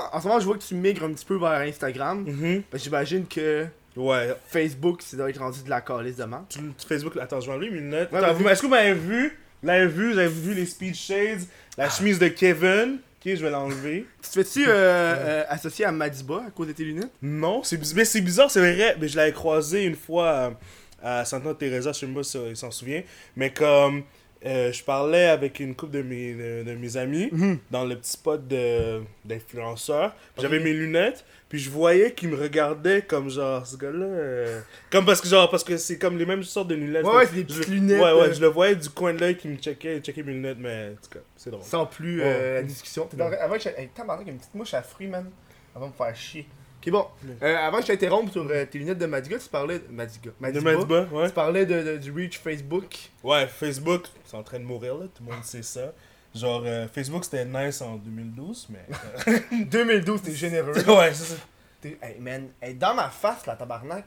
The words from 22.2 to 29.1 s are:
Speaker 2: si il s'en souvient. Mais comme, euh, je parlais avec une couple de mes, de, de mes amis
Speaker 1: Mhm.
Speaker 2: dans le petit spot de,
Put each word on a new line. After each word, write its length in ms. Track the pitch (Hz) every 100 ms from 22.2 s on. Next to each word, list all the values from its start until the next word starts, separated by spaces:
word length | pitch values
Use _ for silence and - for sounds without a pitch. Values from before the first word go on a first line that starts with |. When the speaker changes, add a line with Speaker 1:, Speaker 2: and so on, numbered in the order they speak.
Speaker 2:
si 160 | 135 131 117
il 80 | 113
s'en 140 | 123
souvient. 320 | - 123 156 - - - -
Mais 160 | 135
comme, 520 | - 151 143 139 143 143 _ _ _ 131
euh, 260 | 131 123
je 100 | 123
parlais 440 | - 139 147 170 175
avec 340 | 156 139 -
une 140 | 139
couple 180 | 127 156
de 100 | 143
mes, 300 | 127 123 120
de, 300 | 117 117 117
de 120 | 117 120
mes 200 | 120 127
amis 320 | 131 156 220
Speaker 1:
Mhm. 280 | 160 196 170 -
Speaker 2:
dans 140 | 127
le 120 | 127 123
petit 160 | -
spot 360 | - 160 151 127
de, 540 | 131 120 117 113 110 110